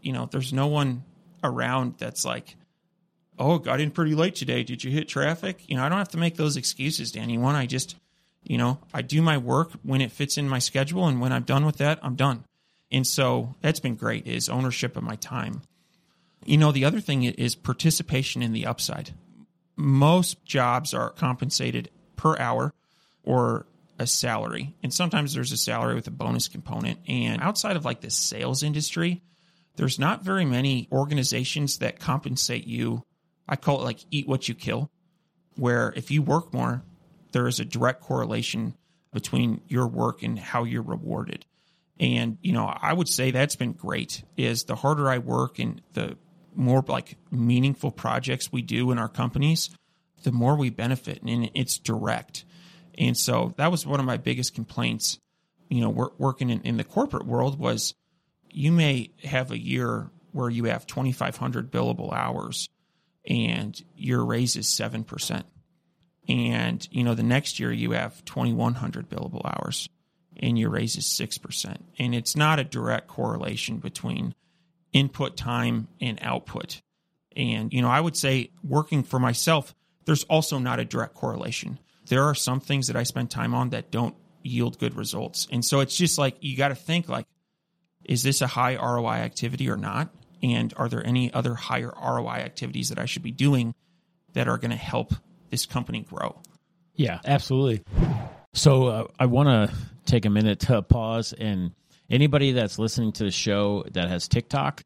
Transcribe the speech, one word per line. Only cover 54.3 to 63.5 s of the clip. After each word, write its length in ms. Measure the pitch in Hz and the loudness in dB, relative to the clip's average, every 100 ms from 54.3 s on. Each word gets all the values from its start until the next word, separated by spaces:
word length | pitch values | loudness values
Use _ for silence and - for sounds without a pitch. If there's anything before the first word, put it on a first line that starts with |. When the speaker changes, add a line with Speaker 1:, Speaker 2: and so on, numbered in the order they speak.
| 123 123 - | -2 -4 -6
Speaker 1:
complaints, 640 | 113 - 120 113 - - _ _ _ _ _ | -8 -4 -2 0 -2 -4 _ _ _ _ _
you 100 | 123 | 0
know, 100 | 113 | 2
wor-, 220 | 110 127 - | 0 -2 0
working 320 | 135 127 123 | -2 0 -2
in, 120 | 117 | -2
in 140 | 123 117 | -2 -2
the 80 | |
corporate 420 | - - 285 - - | -2 0 0 -2 -2
world 320 | 120 127 139 | 0 0 0
was 360 | 120 113 - - _ _ _ _ _ | -2 -2 -4 -8 _ _ _ _ _
you 200 | - 143 | -2 4
may 380 | 170 151 135 113 _ | 6 4 2 -2 _
have 280 | - 135 127 | -4 -2 -2
a 60 | 117 | -6
year 520 | 120 127 120 113 107 - _ | -4 -2 0 -2 -6 -14 _
where 160 | 143 123 | -4 -2
you 160 | 117 117 | 0 0
have 200 | 117 - | -2 -4
twenty-five 520 | - 131 123 131 131 | -4 -2 0 -4 -4
hundred 340 | 127 120 120 | -6 -4 -4
billable 400 | 120 120 120 - | -2 0 -2 -4
hours 560 | - 123 120 - - - _ _ _ _ _ - | -4 -2 -4 -6 -8 -8 _ _ _ _ _ -2
and 560 | 120 113 | 0 0